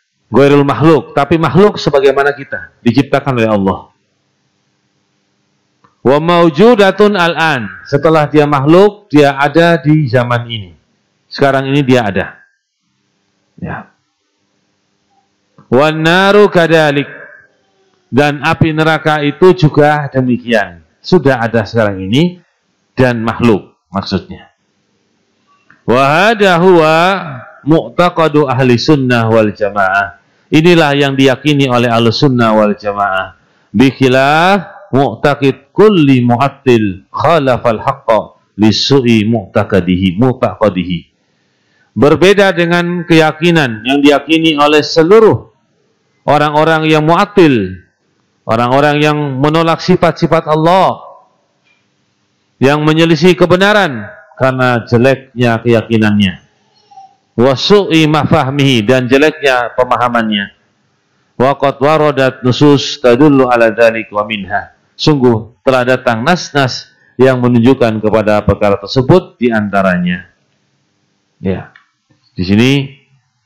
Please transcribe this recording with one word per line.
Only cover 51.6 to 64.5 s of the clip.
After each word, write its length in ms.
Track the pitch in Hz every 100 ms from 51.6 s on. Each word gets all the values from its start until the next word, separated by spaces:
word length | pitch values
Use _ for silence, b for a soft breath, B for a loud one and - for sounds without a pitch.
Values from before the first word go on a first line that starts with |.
| _ _ _ _ _ _ _ _ _ -
yang 240 | 127 151 151
menyelisih 480 | 156 165 151 180
kebenaran 720 | 170 175 180 202 214 180 117 104 - _ -
karena 480 | 131 131 127 120 -
jeleknya 720 | 117 131 131 - 117 120 113
keyakinannya. 800 | 120 113 110 113 107 104 95 82 _ _ _ _ _ - - _ _
Wa 240 | - 131 127
su'i 480 | - 202 185 160 151
mafahmihi, 800 | 151 - 165 131 143 135 120 107
dan 240 | 127 123
jeleknya 640 | 135 151 - 139 123 117
pemahamannya. 800 | - 123 117 123 117 110 104 98 _ _ _ _ _ _ _ _
Wa 240 | - 131 139
qad 240 | 143 135
waradat 640 | 139 156 151 135 131 - 123
nusus 560 | 120 147 139 - -
tadullu 480 | 123 120 151 135 123
ala 240 | 120 113
dzalik 400 | 104 117 110 104
wa 80 | 104
minha. 480 | 107 107 92